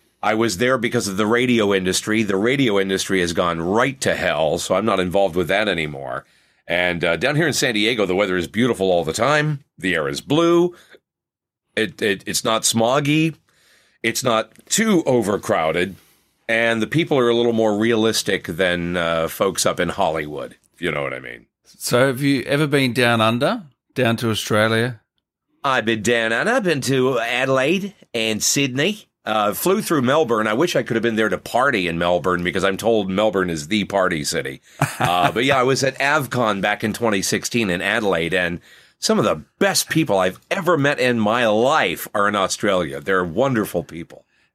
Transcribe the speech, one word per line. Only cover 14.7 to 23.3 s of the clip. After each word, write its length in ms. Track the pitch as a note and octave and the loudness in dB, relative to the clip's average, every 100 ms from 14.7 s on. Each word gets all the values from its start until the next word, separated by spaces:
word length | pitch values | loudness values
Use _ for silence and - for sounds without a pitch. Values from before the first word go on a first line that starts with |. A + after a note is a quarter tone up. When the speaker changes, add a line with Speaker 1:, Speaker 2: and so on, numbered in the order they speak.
| - A3+ F3 C#3+ | 0 2 2 4
Speaker 1:
overcrowded. 880 | B2 G2+ G2 - F#2+ D#2+ E2+ F#2+ F#2 _ _ _ _ - | 2 2 -2 0 0 2 0 -2 -6 _ _ _ _ -4
And 360 | A2+ A#2 A2+ | 0 0 0
the 40 | G#2+ | -2
people 320 | D3+ E3 C#3+ | -2 0 2
are 120 | A#2+ | 2
a 40 | |
little 200 | A#2 A#2+ | 2 2
more 240 | A2+ A2 G#2 | 2 2 2
realistic 680 | A2+ A2+ A2 G#2+ - G2 | 2 2 2 0 -2 -4
than, 540 | - E2 F#2 F2 F2 F2 | -4 -2 0 0 -2 -2
uh, 300 | E2+ E2 E2 | -2 0 -2
folks 360 | - G2+ D#2+ | -2 -2 0
up 160 | F2+ F2 | -2 0
in 80 | F2 | -2
Hollywood, 680 | F2+ F2 D#2+ D2+ C#2+ B1 - _ | 0 -2 -2 -6 -10 -12 -16 _
if 80 | _ | _
you 100 | E2+ | -6
know 100 | D2 | -4
what 120 | C2+ | -6
I 60 | B1+ | -8
mean. 260 | B1+ A#1 - _ | -12 -18 -20 _
Speaker 2:
So 440 | _ - - A#2+ C3+ | _ -12 -2 2 2
have 120 | B2+ | 2
you 220 | C#3+ C#3 | 0 0
ever 240 | - C#3+ D3+ | 0 0 0
been 260 | C#3+ C3 | 0 0
down 300 | A#2+ A#2+ A#2 | 2 2 2
under, 400 | A2 | 2